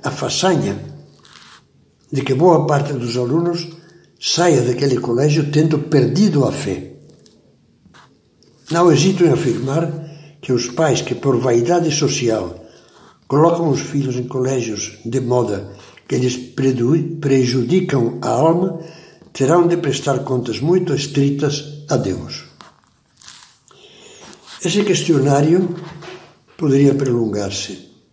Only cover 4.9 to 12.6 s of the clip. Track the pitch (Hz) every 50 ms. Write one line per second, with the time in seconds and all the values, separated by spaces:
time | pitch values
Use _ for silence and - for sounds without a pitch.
4.9 | 127 117 - 120 117 120 143 151 143 - - - - 147 160 165 156 147 - -
5.9 | - 143 120 113 120 180 214 202 156 147 127 107 95 - - 101 92 90 - -
6.9 | - - - - - _ _ - _ _ _ _ _ _ _ _ _ _ _ -
7.9 | _ - - _ _ _ _ _ _ _ _ _ _ _ _ - 156 170 175 175
8.9 | 151 - - 190 - - 175 160 131 117 - 131 110 - 131 131 139 160 170 151
9.9 | - - - - - - - - - _ - - 127 117 - - - - 165 151
10.9 | 127 - - - - - - 139 127 117 123 131 120 117 120 160 175 175 165 156
11.9 | 143 - 151 123 - - 123 117 110 107 92 87 - -